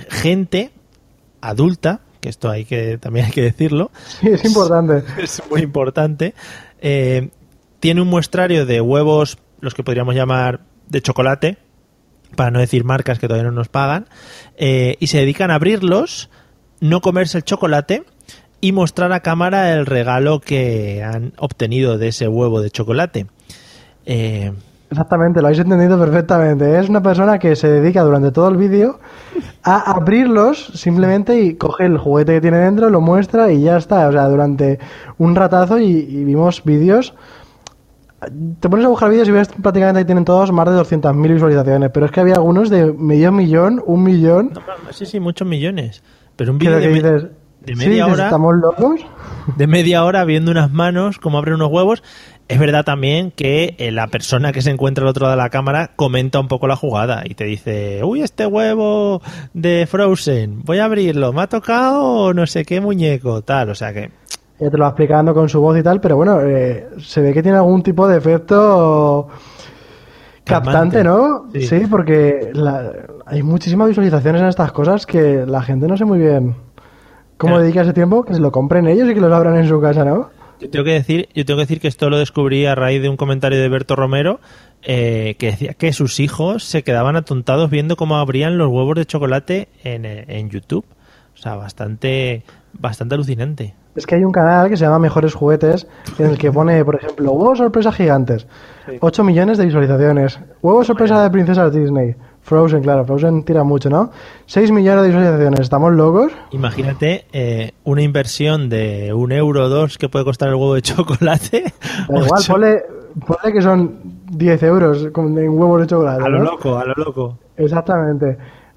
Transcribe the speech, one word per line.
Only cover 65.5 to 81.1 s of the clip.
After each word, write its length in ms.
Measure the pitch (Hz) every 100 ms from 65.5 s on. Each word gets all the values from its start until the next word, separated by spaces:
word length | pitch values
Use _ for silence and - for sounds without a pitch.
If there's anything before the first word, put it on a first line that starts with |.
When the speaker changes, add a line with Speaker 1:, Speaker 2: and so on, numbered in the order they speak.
| 151
Speaker 2:
voz 160 | 151 160
y 60 |
tal, 180 | 165 196
pero 160 | 175 143
bueno, 240 | 190 180
eh, 480 | 139 135 127 120 - 180
se 240 | - 156
ve 120 | 143
que 80 | 147
tiene 160 | 175 196
algún 240 | 180 185
tipo 240 | 180 170 196
de 80 | 170
efecto 1120 | 151 165 170 202 214 190 160 151 147 143 143 - - - - - - - - - - _
captante, 540 | - 175 127 160 170 220
Speaker 1:
Calmante. 60 | 175
Speaker 2:
¿no? 440 | 202 285 294 254
Speaker 1:
Sí. 80 | 143 123
Speaker 2:
Sí, 220 | 170 214
porque 600 | 208 156 156 147 143 110
la... 400 | 139 147 135 113 - - - -
hay 160 | 147
muchísimas 460 | 147 170 175 185 220
visualizaciones 540 | 208 196 151 139 170
en 60 | 185
estas 240 | 180 151
cosas 320 | - 151 202 -
que 400 | 175 147 139 127
la 140 | 131
gente 260 | 123 131 156
no 80 | 196
sé 80 |
muy 160 | 214 180
bien 360 | 156 139 123 120 - - - _ - - _ -
cómo 160 | 165
Speaker 1:
Claro. 60 | 175
Speaker 2:
dedica 200 | 165 180
ese 100 | 175
tiempo, 300 | 175 175 226 240
que 80 |
se 80 | 165
lo 100 | 147
compren 340 | 131 143 175 165
ellos 200 | 190 247
y 40 |
que 80 | 208
lo 120 | 175
abran 220 | 170 165 165
en 100 | 156
su 140 | 156
casa, 240 | 147 151
¿no? 260 | 143 180 - _ - _
Speaker 1:
Yo 100 | -
tengo 140 | 147
que 80 | 147
decir, 380 | 160 135